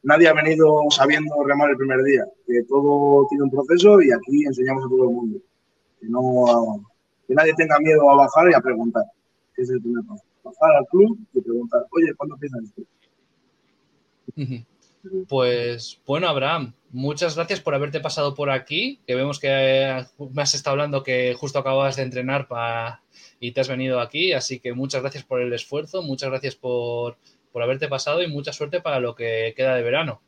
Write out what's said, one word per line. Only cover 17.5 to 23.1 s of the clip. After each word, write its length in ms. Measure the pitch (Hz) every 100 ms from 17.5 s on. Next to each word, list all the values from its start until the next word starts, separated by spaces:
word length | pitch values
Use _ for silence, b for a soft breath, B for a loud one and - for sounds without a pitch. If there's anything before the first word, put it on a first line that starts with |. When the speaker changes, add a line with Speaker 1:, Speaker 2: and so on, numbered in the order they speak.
| 190
Speaker 2:
por 140 | -
haberte 240 | 139 147 151
pasado 340 | 151 156 143 143
por 140 | 139
aquí, 500 | 131 - 156 247 277 -
que 80 | 127
vemos 220 | 139 143
que, 80 | 139
eh, 560 | 135 135 135 135 131 131 _ 139
me 100 | 135
has 120 | 143
estado 180 | 143 143
hablando 280 | 139 147 139
que 320 | 135 127 123
justo 240 | 123 139 139
acababas 380 | 135 135 139 127
de 60 |
entrenar 420 | 127 123 127 139 135
pa-, 540 | 120 117 117 117 117 _